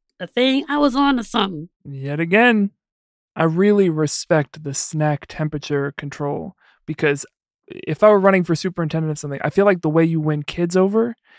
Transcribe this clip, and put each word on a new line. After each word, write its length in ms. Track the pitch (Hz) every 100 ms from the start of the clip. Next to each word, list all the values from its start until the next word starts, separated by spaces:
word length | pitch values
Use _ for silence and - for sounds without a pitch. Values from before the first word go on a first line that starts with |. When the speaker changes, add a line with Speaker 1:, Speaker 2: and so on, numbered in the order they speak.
| _ -
Speaker 1:
a 60 | 175
thing. 400 | 247 262 269 -
I 80 | 294
was 180 | 285
on 220 | 254 277 254
to 80 |
something. 460 | 214 233 196 156 170 _ 143
Speaker 2:
Yet 340 | 135 139 147
again, 520 | 170 202 247 214 202 - _ _ _ _ _
I 100 | -
really 440 | 165 165 208 202 185
respect 760 | 156 151 - - 160 143 156
the 120 | 151
snack 500 | 139 - 156 151 147 -
temperature 680 | - 151 147 - 143 139 -
control, 580 | 143 - 143 - 160 - _ _
because 400 | - 156 151 143 - _ _ _ -
if 340 | - - 156
I 60 | 214
were 100 | 202
running 240 | 190 190
for 100 | 175
superintendent 580 | 160 185 175 160 160 156
of 60 | 147
something, 220 | 143 139
I 60 | 151
feel 160 | -
like 160 | 202 180
the 80 | 156
way 160 | 160
you 160 | 165 165
win 220 | 151 147
kids 340 | 147 - 175 185
over 400 | 190 220 233 226 _